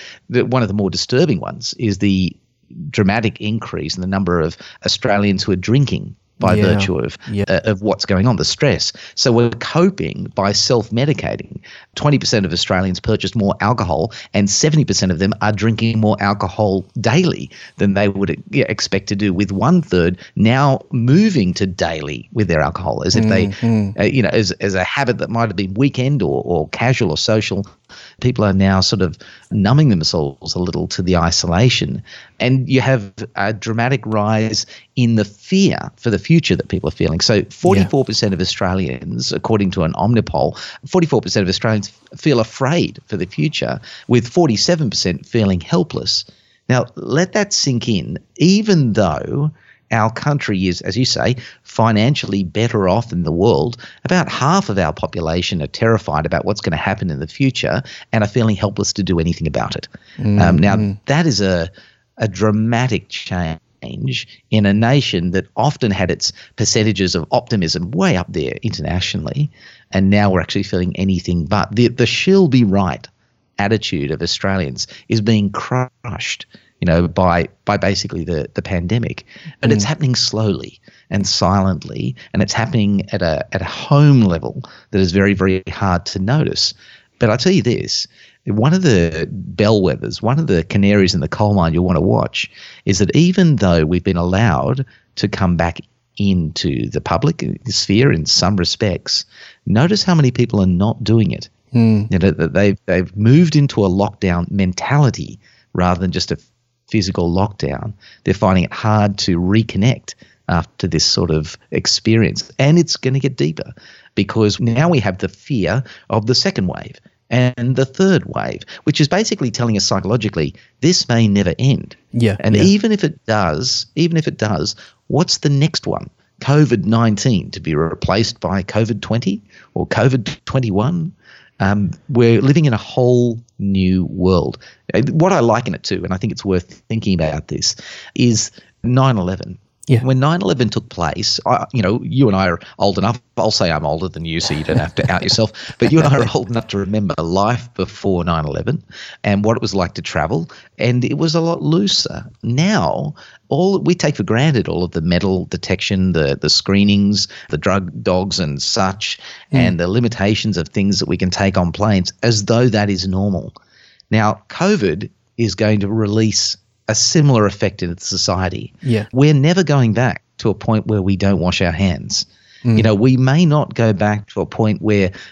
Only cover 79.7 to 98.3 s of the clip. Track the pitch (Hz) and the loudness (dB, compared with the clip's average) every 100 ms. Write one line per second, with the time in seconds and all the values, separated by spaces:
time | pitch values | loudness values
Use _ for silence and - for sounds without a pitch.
79.7 | 110 101 156 143 120 - 104 107 80 - | 0 0 -2 0 0 -2 0 0 -2 -6
80.7 | - - - _ 101 95 - 92 98 95 | -18 -20 -20 _ -4 -2 0 2 2 2
81.7 | 82 - - - - - - - - 110 | -2 -6 -6 -6 -8 -6 -2 -2 -2 -2
82.7 | 110 101 101 95 101 85 76 - 98 - | 0 2 0 -2 -2 -2 -2 -4 -6 -6
83.7 | - - 143 147 139 104 85 60 - - | -8 0 4 6 6 4 2 -4 -10 -14
84.7 | - _ 101 95 95 101 98 95 92 - | -20 _ 0 2 2 2 2 0 0 -4
85.7 | - 101 87 - 101 95 147 - - - | -4 -2 -2 -2 -4 -2 0 0 -2 -4
86.7 | - - - _ _ 113 107 185 190 123 | -6 -18 -20 _ _ 0 2 2 2 2
87.7 | 113 - - - _ - _ - 104 127 | -2 -4 -6 -8 _ -20 _ -4 0 2
88.7 | 185 180 101 85 80 78 98 - 90 107 | 2 4 4 2 -2 -6 -8 -8 0 2
89.7 | 107 92 62 - - 107 139 160 87 82 | 4 2 0 -4 -4 -2 0 0 0 0
90.7 | 98 98 104 92 87 78 - 104 101 82 | 2 4 4 4 2 -2 0 2 2 2
91.7 | 82 90 85 92 113 - - - - - | 2 2 2 2 2 0 -4 -10 -12 -20
92.7 | - - 95 101 135 175 185 175 131 98 | -8 -2 0 2 4 4 4 4 4 4
93.7 | 85 78 90 98 87 87 92 113 71 69 | 2 2 0 0 0 0 2 2 2 0
94.7 | 131 135 _ _ - 101 - 92 85 82 | -2 -4 _ _ -6 -4 0 0 2 0
95.7 | - - _ _ - 101 92 80 78 90 | -4 -12 _ _ -4 0 0 0 -4 -4
96.7 | 65 58 - - 87 147 - - - 123 | -2 -4 -6 -2 0 0 -2 -6 -8 -6
97.7 | - - 104 139 82 73 | -4 0 2 4 2 0